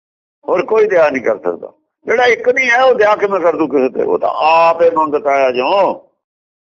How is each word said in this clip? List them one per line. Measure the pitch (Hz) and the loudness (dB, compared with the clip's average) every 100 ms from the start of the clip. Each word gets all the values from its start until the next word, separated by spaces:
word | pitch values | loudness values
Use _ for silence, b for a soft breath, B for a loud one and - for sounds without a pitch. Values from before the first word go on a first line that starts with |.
| _ _ _ _ - | _ _ _ _ -4
ਹੋਰ | 180 - | -4 0
ਕੋਈ | 220 208 | 0 2
ਦਇਆ | 180 151 | 2 2
ਨਹੀਂ | 131 | 0
ਕਰ | 113 101 | -4 -4
ਸਕਦਾ। | 87 85 - _ _ _ | -6 -8 -12 _ _ _
ਜਿਹੜਾ | - 233 247 | -4 0 0
ਇੱਕ | 226 247 | 0 0
ਨਹੀਂ | 262 254 | 0 0
ਹੈ, | 240 | 2
ਉਹ | 262 | 2
ਦਇਆ | 220 208 208 | 4 2 2
ਕਿਵੇਂ | 202 190 | -2 0
ਕਰ | 170 151 | -2 -2
ਦੂ | 151 | -2
ਕਿਸੇ | 135 131 | 0 -2
ਤੇ? | - | -2
ਉਹ | - 87 | -2 -2
ਤਾਂ | - | -2
ਆਪ | - 156 165 165 165 | -2 2 4 2 2
ਹੀ | 170 | 2
ਮੰਗਤਾ | 160 156 147 143 139 | 2 -2 -2 -2 0
ਹੈ | 131 | 0
ਜੋ। | 123 135 196 170 95 - _ _ _ _ _ _ | 0 -2 0 0 -4 -14 _ _ _ _ _ _